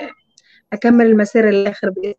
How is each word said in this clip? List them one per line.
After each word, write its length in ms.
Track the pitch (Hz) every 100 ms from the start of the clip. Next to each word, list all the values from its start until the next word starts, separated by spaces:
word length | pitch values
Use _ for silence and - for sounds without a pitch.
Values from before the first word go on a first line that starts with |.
| - - _ _ _ _ _
أكمل 340 | 208 233 240 226
المسيرة 440 | 214 208 233 214
للآخر 400 | 202 202 196 202
بإذن 240 | 190 196